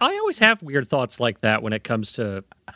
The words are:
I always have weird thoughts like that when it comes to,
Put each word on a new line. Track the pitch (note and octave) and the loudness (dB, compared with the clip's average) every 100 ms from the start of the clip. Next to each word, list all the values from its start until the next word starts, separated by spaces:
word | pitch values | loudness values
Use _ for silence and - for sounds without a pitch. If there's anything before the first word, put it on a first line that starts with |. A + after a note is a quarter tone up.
I | B3+ G4+ | -2 0
always | G#4+ - | -2 4
have | A3 A3 | 4 4
weird | D3+ C#3 B2 | 0 -2 0
thoughts | C#3+ B2 - | 0 -2 0
like | A#2+ G#2 | -2 0
that | A2 A2 | 2 2
when | A2+ | 0
it | G#2+ | -4
comes | - A2+ G#2 | -2 -4 -4
to, | - G#2+ F#2+ - _ - | -4 -4 -6 -10 _ -20